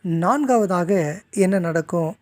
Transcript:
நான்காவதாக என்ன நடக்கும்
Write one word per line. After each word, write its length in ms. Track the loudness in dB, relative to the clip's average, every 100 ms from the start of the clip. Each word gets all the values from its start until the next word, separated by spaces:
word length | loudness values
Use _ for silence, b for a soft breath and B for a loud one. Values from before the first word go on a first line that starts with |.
| -2
நான்காவதாக 760 | 0 2 0 2 2 2 0 2 0 0 -6 _ 0
என்ன 220 | 2 2
நடக்கும் 540 | 0 -2 -2 -4 -4 -6